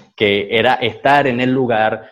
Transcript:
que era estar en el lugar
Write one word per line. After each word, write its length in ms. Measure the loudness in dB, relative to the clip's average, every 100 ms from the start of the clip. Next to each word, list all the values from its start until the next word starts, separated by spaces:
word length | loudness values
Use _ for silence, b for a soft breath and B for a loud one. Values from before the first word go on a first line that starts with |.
| -20 -2
que 320 | 0 0 0
era 240 | 0 2
estar 520 | 0 -2 -2 2 2 2
en 140 | -2
el 100 | -2
lugar 600 | 0 0 0 -2 -4 -10